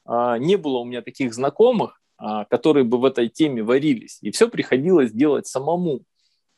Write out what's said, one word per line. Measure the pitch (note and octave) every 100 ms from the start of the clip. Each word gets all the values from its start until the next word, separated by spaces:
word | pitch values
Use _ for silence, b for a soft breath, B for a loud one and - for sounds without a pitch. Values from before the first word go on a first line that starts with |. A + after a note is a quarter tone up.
| -
а, | A#2 A#2+ A#2
не | D3+ G3
было | D3+ B2+
у | A#2+
меня | B2
таких | A#2 - B2+
знакомых, | A2+ C#3+ - A#3 A3+ A#2 - _ _
а, | A2 G#2+ G#2
которые | A#2+ D#3+ C#3+ A#2+
бы | A#2+
в | C3
этой | B2 A#2
теме | - D3+ A#2+
варились. | G#2+ C3+ D3+ A#2 - -
И | G#2+
все | - A#3
приходилось | - - B2+ D#3+ F3+ A#2+
делать | A2 D3+ B2 -
самому, | B2+ C#3+ F3 E3+ B2+ - _ _ _ _